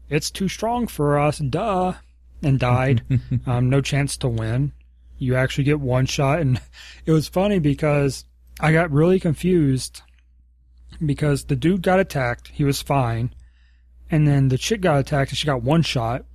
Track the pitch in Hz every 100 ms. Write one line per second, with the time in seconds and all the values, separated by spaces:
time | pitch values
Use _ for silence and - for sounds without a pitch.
0 | - 143 - - 190 - 220 240 233 -
1 | 147 147 147 143 143 156 226 190 185 180
2 | - _ - - 151 135 123 123 131 120
3 | - 127 - 123 - 123 127 139 131 139
4 | 143 - 131 113 110 120 143 - - _
5 | - - 131 127 131 - 139 151 135 127
6 | 131 - 139 160 143 123 - - - -
7 | - 160 - 180 202 202 147 139 151 147
8 | 139 127 - _ - - 156 160 170 143
9 | 165 190 180 143 175 180 143 131 - -
10 | - _ _ _ _ _ _ - - -
11 | 156 135 151 139 - 135 156 196 180 185
12 | 190 147 123 120 - - 143 139 - 143
13 | 123 117 123 - - _ _ _ _ -
14 | - 156 151 143 135 131 - 220 180 143
15 | 135 147 135 127 151 131 120 160 151 131
16 | 113 123 -